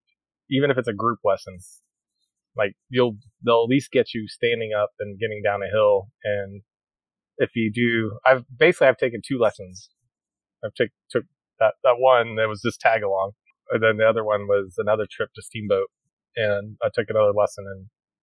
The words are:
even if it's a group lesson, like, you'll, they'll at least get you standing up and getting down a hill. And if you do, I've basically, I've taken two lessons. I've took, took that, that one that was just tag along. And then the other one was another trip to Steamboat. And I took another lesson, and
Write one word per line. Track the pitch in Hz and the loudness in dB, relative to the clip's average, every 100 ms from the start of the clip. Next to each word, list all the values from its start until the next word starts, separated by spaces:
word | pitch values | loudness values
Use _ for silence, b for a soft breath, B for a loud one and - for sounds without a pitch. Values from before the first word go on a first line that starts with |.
| _ _ _ _ _ | _ _ _ _ _
even | 135 143 | -2 0
if | 127 | 0
it's | 120 | -2
a | |
group | 101 113 113 101 | -2 -2 0 0
lesson, | 98 - 92 - - _ _ _ _ _ _ _ - | -2 -4 -18 -20 -20 _ _ _ _ _ _ _ -4
like, | 104 - _ | -4 -4 _
you'll, | 123 123 104 - _ | 0 0 -2 -18 _
they'll | 120 117 | 2 2
at | 117 | 4
least | 135 - | 0 2
get | 131 113 | -2 0
you | 117 107 | -4 -10
standing | - 120 117 110 107 | -4 -2 -2 -4 -2
up | 104 - | -4 -4
and | 104 98 | -12 -8
getting | 110 104 | -8 -4
down | 104 101 | -2 -2
a | 98 | -2
hill. | 107 104 101 95 _ | 0 2 2 -2 _
And | 107 101 98 101 _ _ _ _ _ _ _ - | -6 -6 -6 -14 _ _ _ _ _ _ _ -4
if | 139 120 | -4 0
you | 110 | -2
do, | 110 120 117 110 107 127 | 0 0 0 -2 0 2
I've | 131 117 123 | 2 0 2
basically, | 160 175 139 | 2 4 2
I've | 123 | 2
taken | 131 113 - | -2 -4 -6
two | 131 | 0
lessons. | 110 - 92 92 - _ _ _ _ _ _ _ | 0 -2 -16 -20 -20 _ _ _ _ _ _ _
I've | 110 - | -14 -4
took, | 113 _ _ | -6 _ _
took | - - _ _ _ | -8 -8 _ _ _
that, | 110 - | 0 2
that | 135 120 | 0 4
one | 131 123 113 110 | 4 4 2 -2
that | 110 | -2
was | 107 | -2
just | 117 - | -6 0
tag | 120 113 | 0 0
along. | 104 95 98 - _ _ _ | 0 -2 -4 -8 _ _ _
And | 120 | 0
then | 110 107 | 2 4
the | 110 | 2
other | 113 | 2
one | 107 104 101 | 0 -4 0
was | 101 95 - | -2 -2 -6
another | 104 107 104 | -2 -2 -2
trip | - 107 - | -6 -10 -10
to | |
Steamboat. | - 117 104 98 98 _ _ _ _ - | -14 -10 -2 -2 -2 _ _ _ _ -4
And | 107 101 104 104 | -2 -2 -6 -6
I | 113 | -4
took | - 107 | -2 -2
another | 107 104 101 | 2 2 4
lesson, | 101 - 98 | 0 -2 -14
and | 95 95 _ _ _ | -16 -18 _ _ _